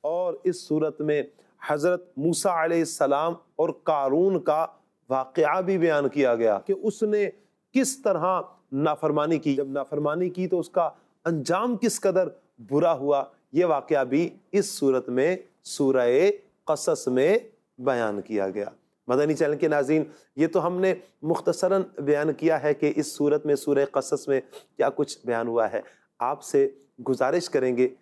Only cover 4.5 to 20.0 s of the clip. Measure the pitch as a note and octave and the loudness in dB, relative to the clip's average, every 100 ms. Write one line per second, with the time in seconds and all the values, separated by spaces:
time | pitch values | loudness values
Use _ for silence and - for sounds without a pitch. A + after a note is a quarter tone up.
4.5 | D3+ E3 - _ _ _ C3 C3 - D3+ | 0 -2 -8 _ _ _ -4 -2 0 2
5.5 | F3 F#3 F#3+ E3 D3 C#3 D3 C3 A#2 A2+ | 2 0 2 2 2 0 2 2 4 4
6.5 | G2+ - G3 A3 - G#3+ G#3 G3 - _ | 2 0 -2 -2 -2 0 0 -2 -6 _
7.5 | _ _ B3+ C4+ C4 G#3+ F3+ F3 F#3 - | _ _ 0 0 0 0 0 2 0 -4
8.5 | _ _ C3+ D#3 D3+ D#3 D3 D3+ D#3+ D3+ | _ _ -2 -2 0 0 0 0 0 0
9.5 | C3+ C#3 C#3 C3+ D3 D3 D#3 F3+ F3+ F#3 | -2 -2 -4 -4 -4 -2 -2 -4 -4 -2
10.5 | F3+ D#3+ - E3 - _ _ - E3 C3 | -2 -2 -2 -2 -4 _ _ -4 -4 -2
11.5 | F3 A#3+ A#3 A#3 - G3 F3+ F3 - _ | -2 0 -2 -2 0 0 2 0 -4 _
12.5 | _ G#2+ C#3 E3 D#3 C#3 C#3+ C#3 _ _ | _ -2 0 2 0 0 0 0 _ _
13.5 | C#3+ F3+ D3 - D3+ B2+ C#3 E3+ - _ | 0 2 2 0 0 2 0 0 -4 _
14.5 | G3 G3+ - C#3 C3 B2+ B2 D3 F#3 - | -2 -2 0 2 2 0 0 0 0 -8
15.5 | _ - - C#3 C3 A#2+ B2+ F#3+ G3+ _ | _ -16 -2 2 4 4 4 4 0 _
16.5 | _ - D3+ - D3+ - B2+ C#3+ A3 - | _ -6 -2 0 -2 0 2 2 2 -2
17.5 | _ _ _ B2+ B2 A2+ G#2 F#2 G#2+ F#2+ | _ _ _ -2 0 -2 -4 -4 -2 -2
18.5 | G2 G2+ - _ _ - B2+ D3 D3+ D#3 | -4 -8 -10 _ _ -2 0 2 0 0
19.5 | D3 D#3 D3 C3+ D#3 | 0 0 0 2 0